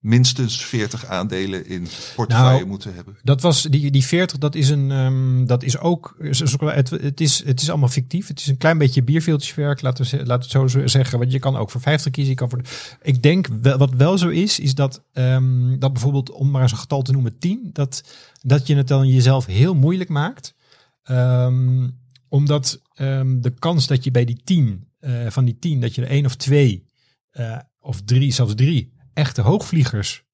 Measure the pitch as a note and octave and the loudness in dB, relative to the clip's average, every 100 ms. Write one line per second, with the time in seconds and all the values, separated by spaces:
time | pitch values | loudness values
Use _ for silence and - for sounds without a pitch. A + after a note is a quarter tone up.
0 | A2 A#2+ B2+ - A#2+ - - A#2+ G#2 A2 | 4 4 4 2 -4 -4 -6 -4 -4 -6
1 | - F#2+ G2 F#2+ G2 F#2+ - F#2 F2 - | -8 -6 -4 -4 -6 -6 -8 -10 -10 -12
2 | - - A#2+ A#2 C3 C3 F#2 G2 G#2 F2 | -14 -6 0 4 6 4 0 -8 -10 -16
3 | F2 G2+ - C#3 E3+ D#3 D#3+ C#3+ C#3+ C#3 | -18 -8 0 2 2 0 2 0 2 2
4 | C3 E3+ F3+ C#3+ D3 D3 C#3 D3 C3+ C3+ | 2 0 -2 -2 -4 0 0 2 0 0
5 | C3 C3 C3 B2+ B2+ B2 B2+ A#2+ E3+ E3+ | 0 0 0 0 2 0 0 -2 -2 -2
6 | - - D3+ C3 D#3 C#3 D3+ D3 B2+ D#3+ | -6 -12 -4 -2 0 0 0 0 -2 -2
7 | C#3+ C#3 D#3 - D3 B2+ D3 E3 C3 C#3 | -6 -2 -2 0 -2 -2 -2 0 0 0
8 | B2+ E3+ G3 C#3+ C#3+ C3 D#3 E3 C#3+ C3+ | -4 -6 -8 -10 -4 0 2 4 2 2
9 | B2 D#3 D#3+ D3+ - - C#3+ C#3 C3+ B2 | 2 0 0 -2 -4 -4 -4 -2 -4 -4
10 | B2+ C3+ B2+ B2 B2+ C3+ C3 B2 B2+ C3+ | -4 -4 -2 -2 0 0 2 2 2 2
11 | B2+ A#2+ A#2+ C3 C3+ C3 A2 B2 C3 D3+ | 2 0 0 0 -2 -2 -4 -4 0 0
12 | - C3 C#3 B2+ B2+ B2 B2+ - - - | -2 -2 -2 -2 -4 -6 -8 -12 -16 -10
13 | - C3 C#3 F3+ F3+ A2 B2 C3 C#3 B2+ | 0 2 4 2 0 0 0 2 2 4
14 | D3 F#3+ E3+ D#3+ G3+ - C#3+ C3+ C#3 C3 | 4 4 0 0 -2 0 -2 0 -2 -4
15 | _ - B2+ C3 C3 B2+ B2 C3 C3+ B2+ | _ -2 0 2 2 2 0 0 0 0
16 | B2 C#3 B2+ - C3+ C3+ B2+ - - C#3 | 0 0 -4 -2 0 2 2 0 -4 -4
17 | B2+ C3+ A#2+ - E3+ A3+ G#3+ - C#3 - | 0 0 0 -2 -4 -4 -8 -6 -4 -6
18 | - - - _ C3 C#3+ C#3 C#3+ B2+ C#3 | -16 -20 -20 _ 0 0 4 0 2 2
19 | C3+ C3 B2 C3+ A#2+ F#2+ D#3 F3 C#3 F#3 | 4 4 4 2 0 2 4 4 2 2
20 | F3+ D3 D#3+ C4+ - _ _ _ _ _ | -2 -2 -2 -6 -18 _ _ _ _ _
21 | - B2+ B2+ B2+ B2+ B2+ B2+ B2+ B2+ - | -4 0 2 2 2 2 2 2 -2 -6
22 | _ _ _ C#3+ D3 D3 C#3 - _ _ | _ _ _ 0 2 0 -2 -8 _ _
23 | C3+ C3+ C3 B2+ B2 B2 E3 E3+ C3+ C#3 | -4 0 0 0 -2 -2 -2 0 2 0
24 | C3+ B2 A#2+ A#2+ - F3+ B2 F#2+ - _ | 0 0 0 -4 0 2 2 -2 -12 _
25 | C#3 A#2+ A#2 A#2+ B2+ A#2 F3 C#3+ A#2+ - | -8 -6 -4 0 0 0 -4 -2 -2 -4
26 | B2 C#3 C#3 B2+ C#3 C#3+ C3+ F#2+ _ _ | -2 0 0 -4 0 4 4 0 _ _
27 | _ _ _ - A2+ A2+ - _ - F#2+ | _ _ _ -12 -10 -10 -16 _ -12 -12
28 | G2+ B2 C#3 B2+ A2+ G#2 C3+ D#3 - _ | 0 2 2 0 0 2 2 2 -4 _
29 | _ - D3 - G#2+ G3 - E3 B2+ G#2+ | _ -4 -4 0 2 2 0 0 0 -2
30 | G2+ - _ | -6 -10 _